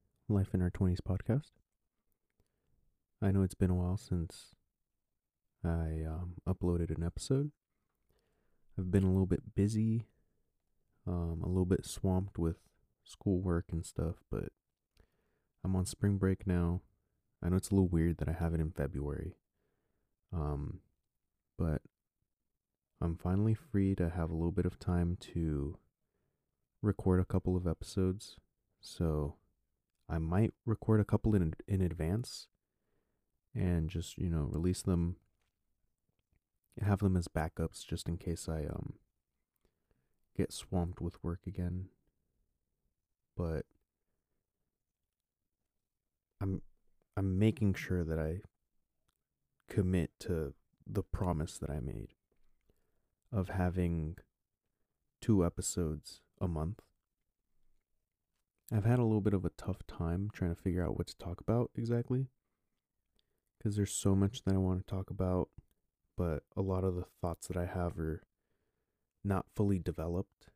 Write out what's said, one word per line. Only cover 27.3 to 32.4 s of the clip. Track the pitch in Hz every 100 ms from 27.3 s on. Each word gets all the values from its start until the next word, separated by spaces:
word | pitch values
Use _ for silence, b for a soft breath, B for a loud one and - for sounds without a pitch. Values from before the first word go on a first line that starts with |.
| 92 - 92
of | 90
episodes. | 80 - - 92 95 - - _ _ _ _
So | - - 82 76 73 - _ _ _ _ _ _ -
I | 82
might | 80 90 113 - -
record | 107 - 110
a | 104
couple | 104 113 104
in, | 82 - -
in | 95
advance | 90 82 80 104 127 -